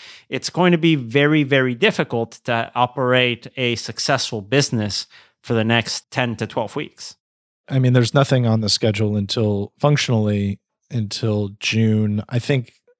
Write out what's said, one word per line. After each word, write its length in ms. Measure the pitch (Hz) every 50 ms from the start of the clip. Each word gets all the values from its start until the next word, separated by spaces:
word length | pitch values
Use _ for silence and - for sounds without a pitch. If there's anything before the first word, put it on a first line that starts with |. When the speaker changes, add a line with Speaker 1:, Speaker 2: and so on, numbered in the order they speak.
| - - - - - -
Speaker 1:
it's 220 | 135 127 - -
going 220 | - 165 180 180
to 60 | 175 160
be 180 | 160 165 160
very, 480 | 139 120 110 117 143 143 151 156 156 143
very 320 | 127 139 135 131 127 123
difficult 640 | 120 190 214 208 - 151 - 123 117 117 - - - -
to 260 | - 117 117 113 - -
operate 720 | 120 123 127 - 143 127 123 127 127 127 120 117 113 - - - 135
a 180 | 127 120 117
successful 680 | 110 - - 113 - - - 135 123 - - 117 107
business 640 | 98 101 127 143 143 - 131 110 104 104 - - - _ _ - - _ _ _ -
for 100 | - 123
the 100 | 113 110
next 460 | 113 117 117 107 - - - - -
ten 260 | - 139 127 120 110 -
to 100 | 113 101
twelve 280 | - 127 110 98 -
weeks. 400 | 151 - - _ - - - - _ _ _ _ _ _ _ _ _ _ -
Speaker 2:
I 80 | 139 131
mean, 160 | 127 123 123
there's 200 | 127 117 - -
nothing 340 | 143 135 - 139 127 120 113
on 140 | 110 110
the 80 | 110 101
schedule 460 | - - 123 110 101 104 110 104 104
until, 560 | 104 101 92 - 123 110 104 104 98 101 - _ -
functionally, 800 | - 147 147 - - - 120 110 107 104 104 101 101 98 101 - _ _ _ _ _ -
until 640 | 143 117 104 101 - - 120 110 104 104 104 98 104 -
June. 640 | - - 110 113 113 110 107 107 107 104 104 107 - -
I 120 | 127 120
think 340 | - - 143 127 117 - _ _ _ _ _ _